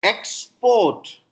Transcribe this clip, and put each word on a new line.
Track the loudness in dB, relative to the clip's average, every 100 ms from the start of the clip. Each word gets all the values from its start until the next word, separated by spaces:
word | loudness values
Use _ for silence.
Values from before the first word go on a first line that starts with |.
Export | 0 -2 -10 -14 -16 _ 2 4 2 -2 -12 -20 _